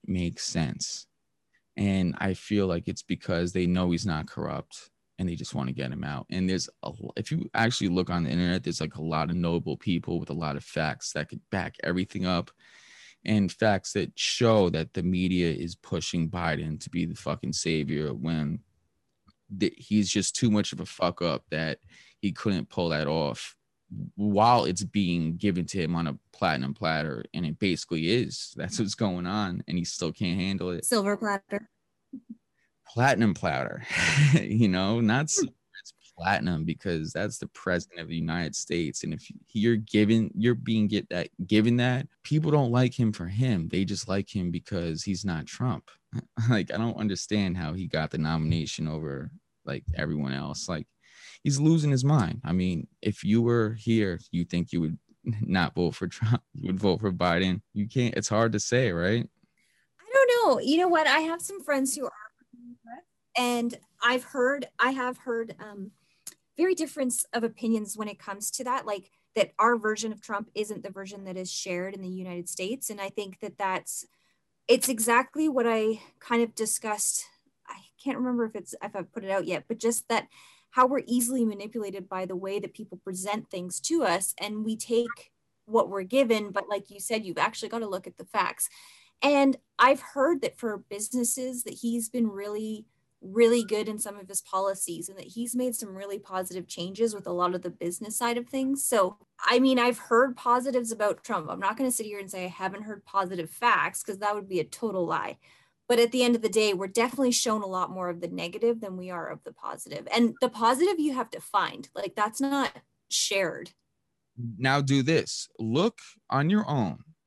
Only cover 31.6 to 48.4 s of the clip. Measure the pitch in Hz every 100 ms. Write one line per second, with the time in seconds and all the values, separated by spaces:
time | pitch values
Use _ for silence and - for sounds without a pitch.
31.6 | - _ _ _ _ 254 - - _ _
32.6 | _ _ _ 113 131 131 110 82 87 67
33.6 | 62 - - - - 139 147 151 - 110
34.6 | 107 92 98 117 110 127 151 - 311 -
35.6 | _ - - - _ - 87 90 82 80
36.6 | 80 78 95 82 80 80 104 - - -
37.6 | - 90 - 85 82 82 82 85 78 -
38.6 | - 85 76 - - 78 - - _ 110
39.6 | 117 113 107 104 104 113 107 95 120 123
40.6 | 120 110 104 104 - 90 - - 90 107
41.6 | 110 120 123 123 - _ - 151 156 147
42.6 | 123 123 127 - 113 104 85 101 131 95
43.6 | 80 90 95 98 - 98 98 101 87 87
44.6 | - 92 85 80 101 92 98 82 - -
45.6 | 123 90 - - _ 120 - - 117 110
46.6 | - 104 117 - 104 92 - 104 95 90
47.6 | 76 90 85 80 78 82 78 80